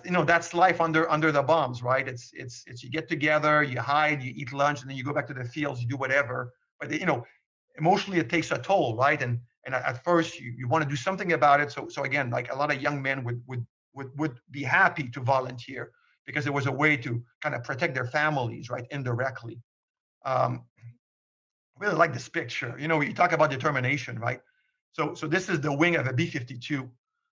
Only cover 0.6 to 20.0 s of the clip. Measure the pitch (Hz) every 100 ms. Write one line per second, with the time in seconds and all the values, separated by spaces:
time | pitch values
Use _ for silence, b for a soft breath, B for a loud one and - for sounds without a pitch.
0.6 | 185 170 160 160 165 156 156 147 135 165
1.6 | 131 120 123 131 135 123 - - 123 -
2.6 | - 117 123 156 160 156 151 151 151 151
3.6 | 143 123 120 147 151 147 127 143 123 139
4.6 | 143 143 131 135 127 147 127 127 120 151
5.6 | 147 123 120 135 131 139 131 127 120 -
6.6 | _ - 147 156 175 131 B B _ _
7.6 | _ - 160 208 196 175 123 170 156 139
8.6 | 127 190 131 110 139 151 120 120 - _
9.6 | 131 131 139 127 175 170 165 - 117 117
10.6 | 123 160 143 143 190 190 180 156 147 143
11.6 | 147 - - 143 135 143 127 127 123 131
12.6 | 147 135 143 143 135 135 120 120 123 127
13.6 | 117 _ _ 131 131 143 156 120 _ 143
14.6 | 131 170 185 - 127 135 127 135 127 123
15.6 | - 127 - _ _ _ - 147 143 139
16.6 | 131 131 151 131 120 117 - _ 151 127
17.6 | 120 120 170 131 123 151 151 143 117 117
18.6 | 117 127 117 139 127 117 135 120 117 117
19.6 | - _ _ _